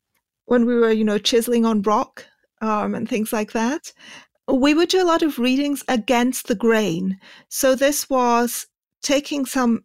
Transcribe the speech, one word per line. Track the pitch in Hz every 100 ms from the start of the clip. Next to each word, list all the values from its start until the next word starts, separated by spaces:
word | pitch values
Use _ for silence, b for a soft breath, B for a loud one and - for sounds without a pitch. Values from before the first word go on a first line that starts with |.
| _ _ _ _ -
when | 247 233
we |
were, | 240 226
you | 220
know, | 214 208
chiseling | - 233 233 240
on | 226 220
rock, | 202 214 - - - _ _ _
um, | 220 214 202 208
and | 214
things | 226 220
like | 220 214
that. | 233 226 311 - - B B B B -
We | 269 277
would | 302 349
do | 370
a | 359
lot | 330
of | 320 277
readings | 247 262 285 277 -
against | 262 208 240 247 254 -
the | 233
grain. | 233 220 208 165 185 190 B B B
So | - 269 262
this | 277 285 -
was | 262 247 233 240 - - _ _ _
taking | - 285 285 294 262
some, | 269 247 226